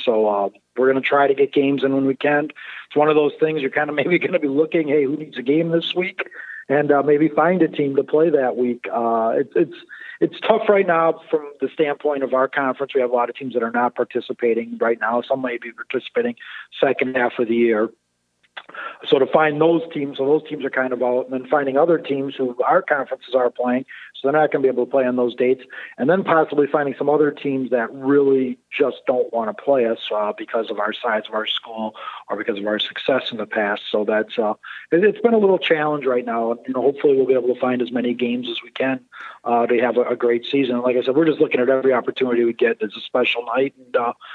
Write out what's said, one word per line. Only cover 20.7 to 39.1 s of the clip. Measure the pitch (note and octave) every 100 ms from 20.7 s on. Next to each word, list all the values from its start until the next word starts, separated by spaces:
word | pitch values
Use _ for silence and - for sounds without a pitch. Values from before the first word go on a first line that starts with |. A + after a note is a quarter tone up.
| C3 C3
of | B2
out, | B2 B2 B2+
and |
then | C3 B2+
finding | D3+ C#3 C3+
other | E3+ D#3+
teams | C#3+ C#3 C#3 -
who | B2+ A#2+
our | - F3+
conferences | - D3 B2 C3+ -
are | C3 B2
playing, | - B2 B2+ - - -
so | - C3+
they're | D#3
not | D3+
gonna | D3
be | C3+
able | B2+ B2+
to |
play | C#3 B2+
on | B2+
those | B2 A#2
dates, | B2+ B2+ - - - -
and | C3+
then | F#3+
possibly | F#3 E3 D#3 D3 C#3
finding | D3+ C#3+ A#2+
some | C#3+
other | D3+ D3
teams | C#3+ C#3+ C3+ B2
that | B2+ A2+
really | C3+ C3+ C#3+ C#3 C3+ B2 B2+ _
just | - C3+ - -
don't | B2 A#2
wanna | A#2 G#2+
play | G#2 - C#3 A#2
us, | A#2 - G#2+
uh, | G#2 G#2+
because | A2 A2+ A2+
of | G#2
our | G#2
size | G#2+ - G#2+ A2
of |
our | A2 A2
school | - - - - - - - -
or | G#2
because | A2 G2+
of | G#2
our | G#2+
success | G#2 - - C3 -
in | A2+
the | G#2
past. | A2 G2+ G#2 -
So | G#2+ G#2+
that's, | G#2+ G#2+ -
uh, | G#2+ - - - -
it, | E3
it's | G#3 G3+
been | A#3
a | A3+
little | G3 F#3
challenge | - D#3 D3+ D3 C3
right | B2 A#2+
now. | A#2 A#2 A#2+ C3
You |
know, | B2+
hopefully | B2+ C#3 D3+ C3+
we'll | B2+
be |
able | C3 A#2+
to | A#2+
find | B2+ B2
as | A#2
many | B2 B2
games | A#2+ A#2+ B2 A#2+
as | A2+
we | -
can, | - C3 C3 -